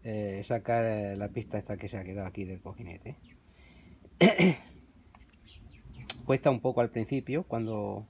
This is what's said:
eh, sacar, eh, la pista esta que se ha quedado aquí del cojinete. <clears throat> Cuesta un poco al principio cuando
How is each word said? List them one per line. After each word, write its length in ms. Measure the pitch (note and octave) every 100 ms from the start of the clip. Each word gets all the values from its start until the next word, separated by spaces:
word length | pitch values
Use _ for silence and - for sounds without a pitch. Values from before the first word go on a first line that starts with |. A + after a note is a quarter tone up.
eh, 380 | A#2 G#2+ G#2 G2
sacar, 400 | G2 A#2 A2+ A#2 A2+
eh, 300 | G#2+ G2+ G2
la 120 | G2+
pista 300 | G2 - G#2
esta 180 | - G2
que 100 | G2+
se 100 | G2
ha 60 |
quedado 240 | F#2 G2 F#2+
aquí 160 | G2 F#2
del 160 | F#2
cojinete. 560 | F#2+ F#2+ F2 F2 - C#3+ - - - - - - - - - -
<clears throat> 2000 | F#3 - F3+ D3+ - - - - - - - - - - - - - - - - -
Cuesta 240 | C3 D3
un 120 | B2
poco 200 | C3 B2+
al 80 | A#2
principio 540 | A#2 A2 C3+ B2+ C#3
cuando 640 | F#3 A2+ A2 A2 G2+ G2+ G#2+